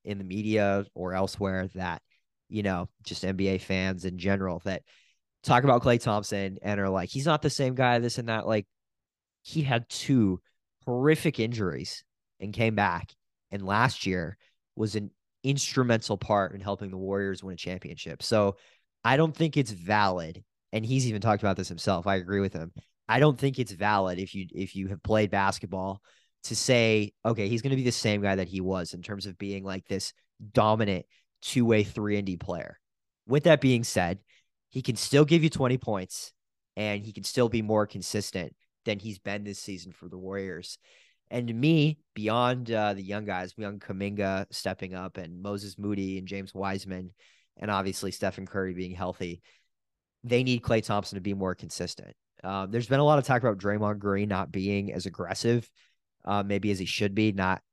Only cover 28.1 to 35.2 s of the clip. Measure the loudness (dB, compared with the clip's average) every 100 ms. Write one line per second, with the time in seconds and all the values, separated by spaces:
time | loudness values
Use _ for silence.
28.1 | 2 2 0 -2 -4 -2 -2 -4 -10 -12
29.1 | -10 -10 -10 -8 -8 -8 -10 -6 -6 -6
30.1 | -12 _ _ -2 4 4 4 2 0 -4
31.1 | _ _ _ -4 2 4 4 4 -2 -2
32.1 | -2 -2 -4 -6 -8 -8 -14 _ _ _
33.1 | _ 0 4 6 6 6 4 2 0 0
34.1 | -2 _ _ _ _ _ -6 -4 -4 4
35.1 | 6